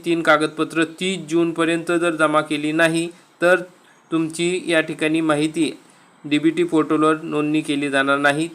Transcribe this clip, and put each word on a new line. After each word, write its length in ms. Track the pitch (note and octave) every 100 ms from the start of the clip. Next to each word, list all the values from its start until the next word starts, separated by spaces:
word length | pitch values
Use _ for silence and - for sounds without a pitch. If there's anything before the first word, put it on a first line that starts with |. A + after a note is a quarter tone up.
| E3+
तीन 160 | E3
कागदपत्र 600 | D#3+ D3+ D#3 - D#3 D#3
तीस 460 | D#3+ - F#3 F#3+ D3+
जूनपर्यंत 640 | E3 E3+ E3 E3 E3+ E3
जर 240 | F3 F3 D#3
जमा 260 | D#3 D3+
केली 300 | D3+ D3+ D3+
नाही, 380 | D#3 E3 E3 E3+ - _ -
तर 140 | E3+ F3+ F3 - _ _ _
तुमची 520 | D#3+ D#3+ D#3 E3+ F3+ D#3+
या 140 | D#3+
ठिकाणी 400 | D#3 D#3 D#3 D#3+
माहिती 560 | D#3+ D3 D#3 D#3+ D3 - - _ _ _ D3
डीबीटी 380 | D3 D#3+ D#3+
पोर्टलवर 520 | F3 D#3+ D3 D#3 D#3 D#3
नोंदणी 380 | E3 D3+ D3+ D#3
केली 280 | D#3 C#3+ C#3+
जाणार 280 | C3+ C#3 C#3
नाही. 320 | C#3+ C#3+ E3+